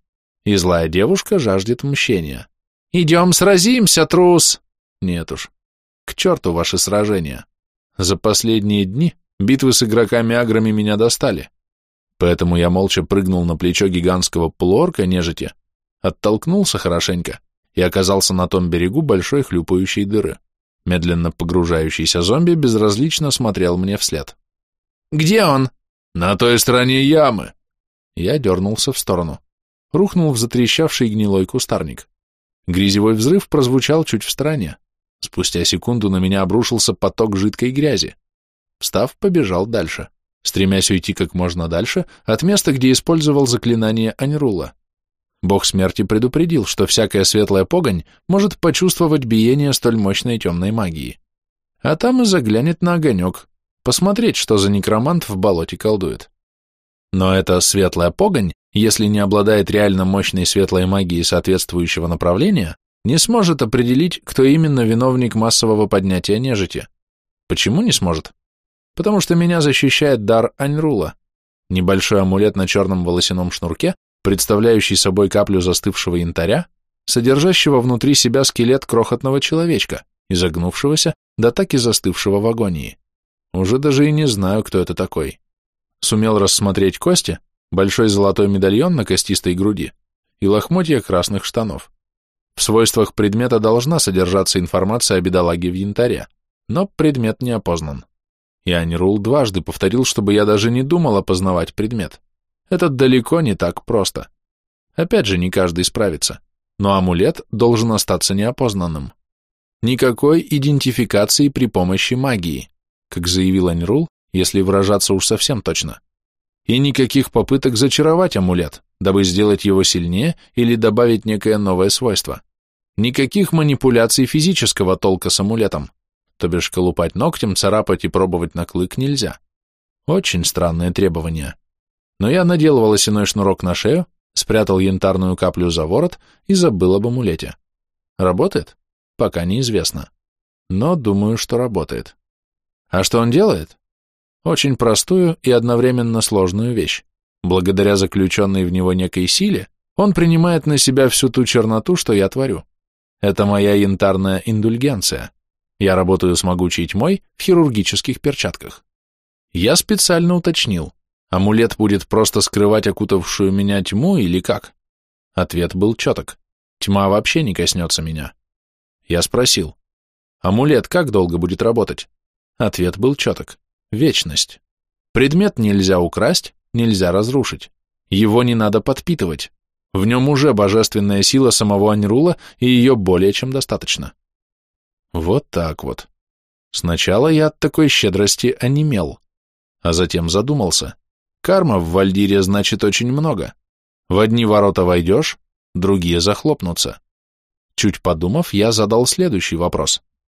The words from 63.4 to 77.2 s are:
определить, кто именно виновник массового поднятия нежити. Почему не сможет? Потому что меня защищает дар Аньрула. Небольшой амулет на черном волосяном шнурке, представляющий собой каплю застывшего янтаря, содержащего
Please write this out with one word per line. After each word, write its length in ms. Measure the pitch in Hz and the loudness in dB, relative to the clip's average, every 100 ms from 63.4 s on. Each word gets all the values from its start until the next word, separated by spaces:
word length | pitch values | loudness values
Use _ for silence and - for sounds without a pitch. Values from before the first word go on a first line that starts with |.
| 175 147 | 2 0
определить, 600 | 113 120 120 127 175 - - | 0 0 2 2 0 -4 -4
кто 180 | - | 2
именно 380 | 135 160 156 135 | 4 4 2 2
виновник 540 | 110 113 131 127 120 107 | 2 2 2 2 0 0
массового 520 | 113 - 113 107 101 | 0 2 2 2 2
поднятия 500 | 98 95 90 - 107 | 2 0 0 0 -2
нежити. 500 | 135 104 90 65 - _ _ _ _ _ - | 0 -2 -4 -6 -14 _ _ _ _ _ -8
Почему 340 | - 95 156 | -2 0 0
не 120 | 233 | 0
сможет? 400 | - 87 78 - - _ _ _ _ _ - | 0 0 -4 -8 -20 _ _ _ _ _ -4
Потому 220 | 202 208 | 0 0
что 120 | - | 2
меня 280 | 170 175 170 | 2 2 2
защищает 640 | 147 127 135 - 147 120 101 | 2 2 2 2 2 2 2
дар 260 | 113 117 - | 2 2 -2
Аньрула. 580 | 139 151 156 107 78 - _ _ _ _ - | -4 -2 0 -2 -4 -10 _ _ _ _ -6
Небольшой 500 | 92 90 95 - 101 | -2 2 0 2 2
амулет 360 | 95 95 104 95 | 2 2 2 0
на 100 | 92 | 0
черном 380 | 101 95 92 87 | 0 0 0 0
волосяном 440 | 90 - 90 90 | 0 0 -2 -4
шнурке, 460 | - 85 85 170 - _ _ | -6 -8 -4 -4 -4 _ _
представляющий 760 | 98 98 - 104 117 110 - 98 | -2 0 2 2 4 4 2 0
собой 320 | 98 95 98 | 0 0 2
каплю 320 | 104 101 95 | 2 2 0
застывшего 560 | 90 85 101 - 90 87 | 0 0 -2 -4 -4 -4
янтаря, 500 | 85 - 85 143 - _ _ _ - | -4 -4 -2 -2 -4 _ _ _ -4
содержащего 720 | 123 | 0